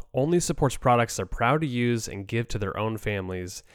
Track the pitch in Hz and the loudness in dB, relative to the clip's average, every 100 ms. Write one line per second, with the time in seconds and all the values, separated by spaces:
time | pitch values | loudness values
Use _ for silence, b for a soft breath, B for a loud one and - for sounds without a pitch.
0 | - 131 147 175 - 151 139 - 131 120 | -2 0 2 2 2 2 0 2 4 4
1 | 117 - 92 - 117 156 156 120 120 117 | 4 -2 -4 0 2 2 0 0 2 0
2 | - 98 95 113 117 110 98 - 110 110 | -2 -8 -4 -2 -2 -2 -2 -2 -2 -2
3 | 110 101 92 92 90 - - | -4 -4 -4 -6 -8 -12 -16